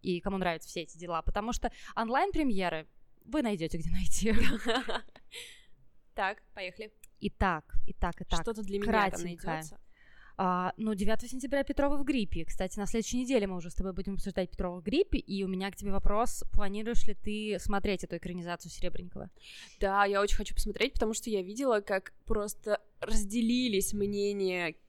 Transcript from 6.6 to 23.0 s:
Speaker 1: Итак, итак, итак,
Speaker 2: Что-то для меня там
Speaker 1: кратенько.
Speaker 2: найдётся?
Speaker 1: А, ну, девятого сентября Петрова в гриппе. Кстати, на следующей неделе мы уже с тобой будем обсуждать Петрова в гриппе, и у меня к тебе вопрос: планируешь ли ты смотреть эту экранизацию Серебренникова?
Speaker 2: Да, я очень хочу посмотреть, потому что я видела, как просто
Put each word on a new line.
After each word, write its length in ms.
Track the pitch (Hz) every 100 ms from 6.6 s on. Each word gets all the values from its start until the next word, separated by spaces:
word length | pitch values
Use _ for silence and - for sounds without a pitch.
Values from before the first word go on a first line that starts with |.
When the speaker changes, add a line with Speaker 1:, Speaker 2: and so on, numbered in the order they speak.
| 185 185 214 _ - _
Speaker 1:
Итак, 440 | 202 - 196 165 - - -
итак, 300 | - 180 -
итак, 220 | 175 -
Speaker 2:
Что-то 200 | 165 220
для 160 | 196 196
меня 140 | 208
там 180 | 226 196
Speaker 1:
кратенько. 360 | 180 175 170 185
Speaker 2:
найдётся? 320 | 160 160 - - - - - - -
Speaker 1:
А, 300 | 190 180 180 -
ну, 160 | 214
девятого 340 | 208 208 220 240
сентября 340 | 254 262 277
Петрова 320 | 277 - 285 285
в 80 |
гриппе. 400 | 269 269 202 170 160
Кстати, 320 | - 185 -
на 80 | 202
следующей 320 | 233 214 247
неделе 280 | 247 254 196
мы 100 | 185
уже 140 | 170
с 40 |
тобой 180 | - 190
будем 220 | 180 196
обсуждать 360 | 190 202 196 180
Петрова 300 | - 185 175
в 20 |
гриппе, 360 | 175 269 415 -
и 260 | - 196
у 40 | 190
меня 220 | 185 190
к 60 | 190
тебе 160 | 196
вопрос: 520 | 196 196 202 247 - -
планируешь 540 | - 202 202 220 240 -
ли 80 |
ты 440 | 202 - 208 214 196
смотреть 460 | - 196 196 190
эту 120 | - 170
экранизацию 540 | 175 180 175 175 170
Серебренникова? 580 | - 180 165 180 160 151 - - - - -
Speaker 2:
Да, 240 | 196 196 202
я 140 | 202
очень 160 | 202 -
хочу 180 | 208
посмотреть, 400 | - 214 202 254
потому 180 | - 220
что 140 | 226 -
я 120 | 208
видела, 380 | 185 214 269 220
как 320 | 202 196 - - -
просто 540 | 220 208 - - 208 - -